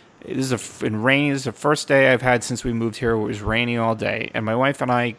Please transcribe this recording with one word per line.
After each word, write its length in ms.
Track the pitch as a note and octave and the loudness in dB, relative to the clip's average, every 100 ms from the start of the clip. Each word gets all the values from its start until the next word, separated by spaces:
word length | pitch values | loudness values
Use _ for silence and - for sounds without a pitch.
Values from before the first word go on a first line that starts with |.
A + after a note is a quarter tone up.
| _ _ | _ _
This 120 | - B2+ | -8 -4
is 160 | C3 | -2
a 40 | A#2 | -2
f-, 260 | - - | -4 -6
and 220 | B2+ G#2+ | -4 0
rainy. 260 | B2 C#3 D3 | 2 2 2
This 100 | C#3 | -2
is 40 | |
the 80 | C3 | -4
first 360 | - D3 D3+ - | -2 0 0 4
day 240 | C#3 C3+ | 4 6
I've 100 | B2 | 4
had 220 | B2+ A#2+ | 4 2
since 200 | - B2 | 0 -6
we 80 | B2+ | -4
moved 240 | A#2 A2+ G#2+ | -2 -2 -2
here. 160 | A#2 | 0
It 60 | A2+ | 0
was 180 | G#2+ G#2+ | -2 -4
rainy 360 | G#2 A2+ A#2+ A#2 | -2 0 0 0
all 180 | A2+ | 0
day. 360 | A2 G#2 G#2+ - | 0 -2 -4 -6
And 100 | - | -4
my 100 | A2 | -2
wife 260 | A#2 C3+ C#3 | 0 0 0
and 100 | B2+ | 0
I 260 | B2 A#2+ | 0 0